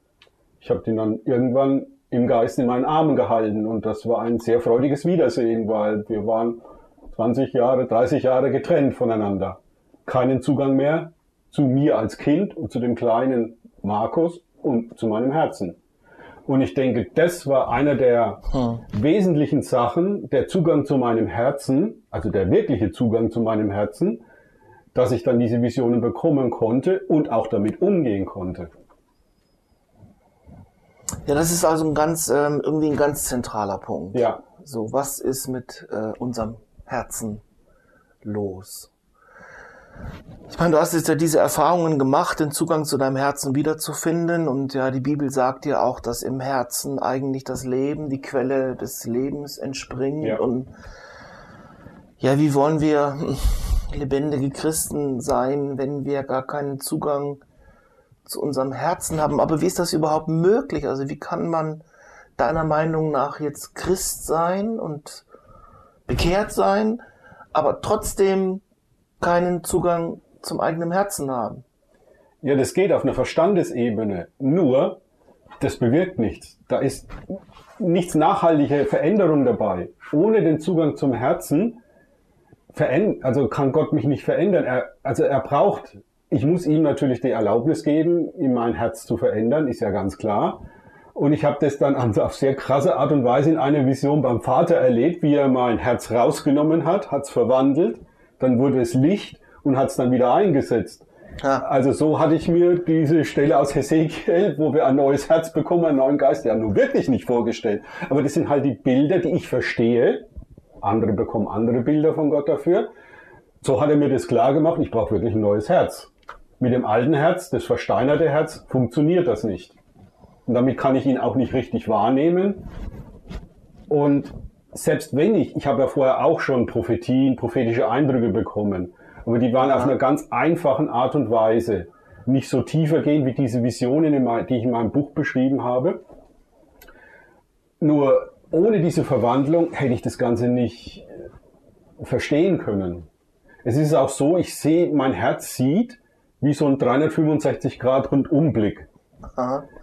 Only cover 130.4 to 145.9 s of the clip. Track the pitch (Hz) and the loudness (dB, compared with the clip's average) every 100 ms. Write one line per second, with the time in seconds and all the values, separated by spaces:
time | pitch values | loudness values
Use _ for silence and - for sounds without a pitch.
130.4 | 147 170 147 131 151 117 131 151 113 113 | 0 2 0 0 0 0 0 0 0 2
131.4 | 110 113 113 98 90 - - - - 135 | 2 2 0 -4 -6 -18 -20 -10 -2 0
132.4 | - 131 - 156 151 156 135 151 131 123 | 0 -4 0 0 2 2 2 2 0 0
133.4 | 131 120 120 117 123 147 160 143 120 117 | -2 0 -2 -2 0 2 2 2 2 0
134.4 | - 127 123 117 110 143 147 - 139 131 | -2 -2 0 0 0 -2 -4 -4 -2 0
135.4 | 135 135 123 123 160 - - - - _ | 0 0 -2 -2 -2 -4 -12 -20 -20 _
136.4 | _ _ _ _ - - - - _ _ | _ _ _ _ -20 -20 -20 -20 _ _
137.4 | _ _ _ - 151 151 135 127 - - | _ _ _ -2 2 4 4 2 0 -16
138.4 | - 160 208 208 156 156 123 127 117 131 | -4 2 2 4 2 0 0 0 2 2
139.4 | 143 170 170 - 139 117 127 - 123 117 | 2 2 0 0 -2 -2 -4 -2 -2 0
140.4 | 120 123 117 - - - - - - - | 0 0 0 -4 -18 -20 -20 -18 -18 -20
141.4 | _ _ _ _ _ - - 127 - 147 | _ _ _ _ _ -16 -4 -4 0 2
142.4 | 185 165 - 101 92 87 80 _ _ _ | 2 2 -2 -4 -4 -8 -14 _ _ _
143.4 | _ - 120 131 151 151 131 - 143 180 | _ -8 -2 0 2 2 2 0 2 2
144.4 | - - 143 165 156 147 135 90 - - | 0 -2 2 2 2 0 0 0 -2 -2
145.4 | - - 131 175 240 | -6 -2 0 2 -2